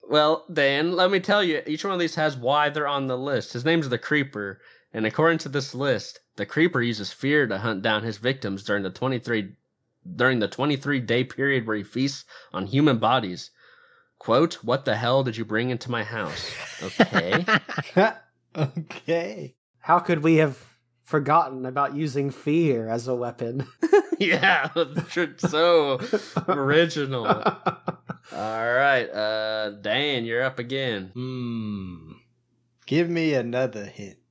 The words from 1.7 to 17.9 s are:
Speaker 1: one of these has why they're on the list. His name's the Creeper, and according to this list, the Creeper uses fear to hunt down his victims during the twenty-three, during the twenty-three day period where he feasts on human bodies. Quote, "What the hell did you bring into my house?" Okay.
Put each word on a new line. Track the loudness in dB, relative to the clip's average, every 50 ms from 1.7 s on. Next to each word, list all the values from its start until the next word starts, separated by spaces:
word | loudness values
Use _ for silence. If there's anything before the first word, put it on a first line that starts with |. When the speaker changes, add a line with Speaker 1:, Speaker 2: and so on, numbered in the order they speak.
| -6 -4 -4
Speaker 1:
one | -4 -2
of | -2
these | -2 -2 0
has | 0 0 0 0 -2
why | 0 0 2 4 2 2
they're | 0 -2 -2 -2
on | -2 -2 -2 -2
the | -4 -4
list. | -2 -2 -2 -2 -4 -4 -8
His | -2 2
name's | 2 2 2 2 0
the | -4 -4
Creeper, | -2 0 0 0 0 -2 -6 -8 -8 -8 -10 _ _ -20 -20 _ _ _ _
and | -2 -2
according | -2 0 2 2 4 2 2
to | -4 -4
this | -4 -4 -6 -4 -6
list, | -4 0 0 0 0 -2 -10 -18 -20 _ _ _
the | -10 -10
Creeper | -4 0 2 2 2 2 2
uses | 0 0 -2 -4 -6 -10
fear | -10 -6 -2 2 4 4 4 2
to | 0 -2
hunt | -2 -2 -2 0
down | 2 2 2 2 0
his | -4 -6 -2
victims | -2 -2 -2 -2 -4 -6 -6 -6 -4
during | -2 -2 -2 -2
the | -4
twenty-three, | -6 -4 -4 -2 -2 -4 -4 -2 -2 -2 -2 -4 -10 _ _ _ _ _ _ _ _ _ _ -14 -2
during | 2 4 4 4 4
the | 0 -2
twenty-three | -2 -2 0 0 0 -2 -2 -2 -2 -2
day | 0 0 0 0 0
period | -2 -2 -2 0 0 0 0 0
where | -2 -4 -4
he | -4
feasts | -6 -4 -2 -2 -2 -2 -6 -16 _ -20 -20 -20 _ -8
on | -8 -6 -2
human | 2 4 4 4 4 4
bodies. | 2 2 2 2 0 -2 -8 -10 -12 -16 _ _ _ -20 -20 _ _ _ _ _ _ _ _ _
Quote, | -2 2 4 4 4 2 0 -6 -4
"What | -2 -2 -2 0
the | -2 -2
hell | 0 0 2 2 2 0
did | 0 -4 -6
you | -6
bring | -4 -2 -2 0 -2
into | -4 -4 -6 -6
my | -6 -6 -6
house?" | -6 -6 -6 -6 -6 -6 -8 -10 -10 -10 -12 -14 -14 -14 -12 -12
Okay. | -12 2 2 2 4 4 -2 0 0 -2 -2 0 0 0 -2 -2 -4 -8 -8 -8 -2